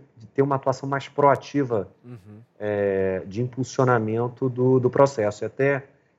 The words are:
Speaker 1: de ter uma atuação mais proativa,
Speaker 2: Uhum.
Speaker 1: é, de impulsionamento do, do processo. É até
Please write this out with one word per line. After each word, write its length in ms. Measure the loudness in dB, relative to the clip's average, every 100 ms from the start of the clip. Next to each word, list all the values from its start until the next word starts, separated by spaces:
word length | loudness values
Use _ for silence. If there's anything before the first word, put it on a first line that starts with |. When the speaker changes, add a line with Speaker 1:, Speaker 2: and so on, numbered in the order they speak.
| -10 _
Speaker 1:
de 100 | -8
ter 140 | -2
uma 140 | 0 0
atuação 340 | -2 -4 -4
mais 180 | -6 -6
proativa, 800 | 2 4 4 0 -4 -2 -2 -4 _
Speaker 2:
Uhum. 380 | -20 -20 -20 -20 -20 -8
Speaker 1:
é, 640 | -4 0 0 0 0 -2 -6
de 160 | -6
impulsionamento 1080 | -6 -4 -6 0 2 2 0 -2 -4 -4 -4
do, 320 | 0 2 4
do 80 | 2
processo. 560 | 4 2 2 -2 -2 -8
É 20 |
até 400 | -2 0 0 -6 _ _